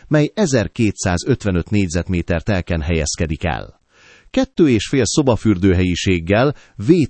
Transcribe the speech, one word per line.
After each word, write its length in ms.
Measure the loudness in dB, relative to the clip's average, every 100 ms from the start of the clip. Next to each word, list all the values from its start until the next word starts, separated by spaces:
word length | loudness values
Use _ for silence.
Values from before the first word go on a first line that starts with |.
| -2
mely 220 | 0 0
ezerkétszázötvenöt 1400 | 0 0 0 -2 -2 -2 0 -2 -2 0 -2 0 -4 -2
négyzetméter 720 | -2 0 -2 -4 -4 -2 -4
telken 380 | -2 -4 -2 -4
helyezkedik 640 | -2 -2 -2 -4 -4 -4
el. 360 | -4 -6 -8 -18 _ _ -20 -20 -6
Kettő 380 | -2 -2 2 4
és 200 | 4 0
fél 160 | 0
szobafürdőhelyiséggel, 1500 | 0 2 2 2 2 2 2 2 2 0 0 -2 0 2 2 -2 -14 -10 2
W 140 | 2